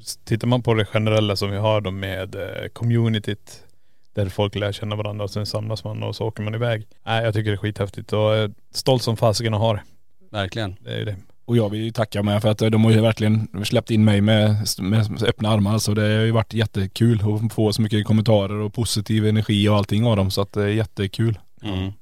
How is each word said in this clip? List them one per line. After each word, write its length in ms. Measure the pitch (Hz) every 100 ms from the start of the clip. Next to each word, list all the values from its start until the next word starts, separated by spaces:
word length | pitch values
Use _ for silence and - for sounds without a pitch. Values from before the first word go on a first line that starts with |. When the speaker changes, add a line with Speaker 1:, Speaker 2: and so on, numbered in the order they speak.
Speaker 1:
S-, 180 | - -
tittar 220 | - 113 120
man 140 | 127
på 120 | 117
det 100 | 113
generella 520 | 104 110 110 107 104 98
som 140 | 101
vi 60 | 98
har 240 | 110 107
då 100 | 98
med, 440 | 95 95 92 95
eh, 340 | 98 92 - 104
communityt, 880 | - 117 117 117 110 - 104 - - - - - - -
där 140 | - 95
folk 260 | - 101
lär 180 | 98 101
känna 240 | 101 104 107
varandra 280 | 104 104
och 60 | 101
sen 160 | 107 104
samlas 380 | 107 107 110
man 180 | 107 107
och 140 | 107 104
så 100 | 110
åker 160 | -
man 120 | 107
iväg. 320 | 113 120 110 107 - 101
Nej, 180 | 113
jag 100 | 113
tycker 160 | 107 107
det 40 |
är 40 | 98
skithäftigt 540 | 104 - 101 - -
och, 240 | 104 107 110
eh, 140 | 107 - -
stolt 320 | - - 131
som 140 | - 110
fasiken 380 | 117 104 117
att 60 | 107
ha 120 | 113
det. 80 | 101 - - - - -
Speaker 2:
Verkligen. 460 | 107 95 113 104 95
Speaker 1:
Det 120 | 120
är 40 | 113
ju 60 |
det. 120 | 107 95 - -
Speaker 3:
Och 120 | - 120
jag 140 | 104
vill 100 | 107
ju 100 | 113
tacka 320 | 113 110 101
med 200 | 104 104
för 60 | 107
att, 140 | 107
eh, 80 | 110
de 140 | 110
har 60 | 113
ju 80 | 110
verkligen 480 | 113 110 107 110 104 92
släppt 260 | 104 120 -
in 140 | 110
mig 160 | 107 101
med, 360 | 104 110 107 104 110 -
med 440 | 92 110 107 85
öppna 260 | 104 - 107
armar, 300 | 110 101 107
så 160 | -
det 80 | 104
har 60 | 107
ju 220 | 107 113
varit 240 | 113 -
jättekul 680 | 110 104 101 95 - 117 113 104 107 113
att 60 |
få 200 | - 107
så 100 | 104
mycket 240 | 107 107 101
kommentarer 480 | 110 107 107 98 104
och 140 | 104
positiv 520 | - 113 107 101 110 107
energi 420 | 107 104 104 101
och 80 | 104
allting 300 | 98 104 120
av 100 | 104
dem, 140 | 95
så 100 | 101
att 120 | 98
det 100 | 104
är 60 | 104
jättekul. 720 | 107 107 - 98 - 113 104 - -
Speaker 2:
Mm. 300 | 107 95 95 101